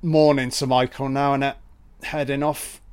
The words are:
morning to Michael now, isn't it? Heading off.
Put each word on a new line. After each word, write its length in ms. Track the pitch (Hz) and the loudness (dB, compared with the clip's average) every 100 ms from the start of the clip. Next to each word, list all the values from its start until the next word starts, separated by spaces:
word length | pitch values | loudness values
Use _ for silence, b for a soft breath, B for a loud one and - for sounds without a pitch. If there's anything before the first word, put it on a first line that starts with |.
morning 480 | 170 156 151 139 127 | 2 4 6 4 0
to 140 | - 131 | -4 0
Michael 440 | 127 127 - 135 | 2 0 -2 -4
now, 220 | 135 143 | -2 0
isn't 80 | 139 | 0
it? 140 | 139 135 - - - - | -2 -6 -18 -20 -20 -18
Heading 380 | - 156 139 139 | -10 -6 -4 -2
off. 380 | 147 147 - - - | -2 -4 -10 -16 -20